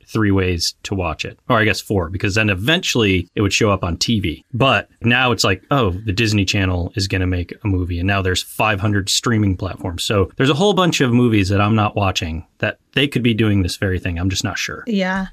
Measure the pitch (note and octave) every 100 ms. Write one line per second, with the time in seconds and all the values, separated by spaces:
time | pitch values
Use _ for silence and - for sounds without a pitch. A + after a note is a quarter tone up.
0 | _ A2+ G#2 F#2+ F#2 F2 - - - G2
1 | F2 D2 - - - A#2 G#2+ F2+ - G2+
2 | E2 F#2 G#2 G2+ G#2+ F#2 A#2 F3 - B2+
3 | G#2+ F#2 E2+ - G2+ - A2 G2 F2+ E2
4 | - A2+ F#2+ D2+ _ A2+ C3+ G#2 - _
5 | A#2 B2 B2+ A2+ A2 F#2+ _ C#3+ G#2+ F2+
6 | A2 F#2 A2+ G#2 F#2+ G#2 F#2 F2+ E2+ -
7 | F#2+ F#2+ F#2 F2+ E2+ - G#2 F#2 F2+ F2
8 | F#2 G2 F#2 F2+ - - A2 G2+ A2 G2+
9 | G2 - C3 A2+ G2+ F#2 G2+ - F#2+ F2
10 | - G#2 F2+ - C3+ C#3+ G#3 F#3 F3 -
11 | C3 A#2+ B2 G#2+ F#2 G2+ G#2 A2 G#2 -
12 | G2 - E2 E2 - _ G#2+ - _ -
13 | C#3+ C3 A#2+ G#2+ A2 G2+ F2 - G2+ F2+
14 | F#2 E2+ F#2+ F#2 G2+ E2+ - - - G3+
15 | F#3 F#3+ F#3+